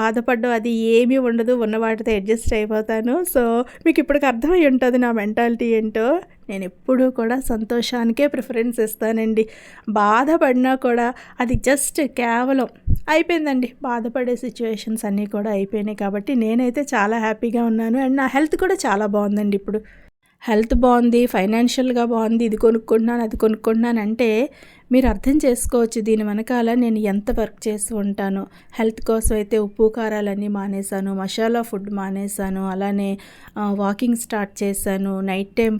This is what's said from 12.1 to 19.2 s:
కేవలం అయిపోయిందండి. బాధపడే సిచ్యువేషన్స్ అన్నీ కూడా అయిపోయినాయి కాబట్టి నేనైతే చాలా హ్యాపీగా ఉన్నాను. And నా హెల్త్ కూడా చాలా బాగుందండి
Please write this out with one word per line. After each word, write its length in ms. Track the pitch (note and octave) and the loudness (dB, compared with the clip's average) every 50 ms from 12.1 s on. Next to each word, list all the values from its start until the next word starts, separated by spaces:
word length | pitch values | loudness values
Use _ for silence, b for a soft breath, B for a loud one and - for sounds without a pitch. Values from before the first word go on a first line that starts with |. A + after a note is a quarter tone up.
| - - | -2 -2
కేవలం 480 | A#3+ A#3 A#3 A#3+ B3+ C4 C#4 C4+ A#3+ - - - _ - - - - - | -2 0 0 0 0 2 2 0 0 -2 -6 -4 _ 0 0 0 2 2
అయిపోయిందండి. 640 | D#4 D#4+ E4+ - F4 D#4+ D#4 C#4+ C4+ B3+ B3 A#3+ - - | 2 2 2 2 0 0 0 0 0 0 -2 -4 -6 -8
బాధపడే 540 | C#4+ B3+ A#3+ A#3 A3 A#3+ A#3 C4 B3 B3 B3 | -6 -4 -4 -4 -4 -4 -4 -2 -2 -2 -2
సిచ్యువేషన్స్ 680 | A#3+ B3+ A#3+ - - A#3 A3 A3 G#3 - G#3+ A3 A3+ - | -4 -4 -8 -8 -6 -4 -4 -4 -4 -6 -6 -6 -4 -4
అన్నీ 220 | G#3 G3+ G3+ G#3 | -2 -2 -2 -2
కూడా 240 | G#3 A3 G3+ G3+ A3 | -2 -4 -4 -2 -2
అయిపోయినాయి 460 | G#3 G3 G3 G3 - G#3 G#3 G#3+ G#3 | -2 -2 -2 -2 -4 -4 -4 -4 -4
కాబట్టి 380 | - G#3 G3 G3 G3+ G3+ - C#4 | -4 -4 -4 -4 -4 -2 -2 0
నేనైతే 480 | A#3+ A3 G#3+ A3+ A#3+ B3+ B3 A#3+ D4 C#4+ C#4+ C4+ | 0 0 2 2 2 0 0 0 -2 -2 0 0
చాలా 240 | A3 G3+ G#3 A3+ A#3 A3 | 2 2 2 2 0 0
హ్యాపీగా 380 | A3 A3 G#3+ A#3+ A#3 G#3+ A#3 A#3 | -2 -2 -2 -2 -2 0 0 0
ఉన్నాను. 340 | A#3 A3+ A3+ A3+ A3+ A3+ C4+ C4+ | 2 0 0 0 0 0 0 0
And 100 | C4 C4+ C#4 | 0 0 0
నా 40 | C4 | 0
హెల్త్ 300 | B3 - C4+ D#4 - - - F#4+ | 0 0 0 0 0 0 0 0
కూడా 100 | F#4 F#4+ F4+ - | 0 0 0 0
చాలా 200 | A#3+ G3+ G3+ G#3+ | -2 0 0 0
బాగుందండి 500 | G#3 G3+ G#3 | 0 0 0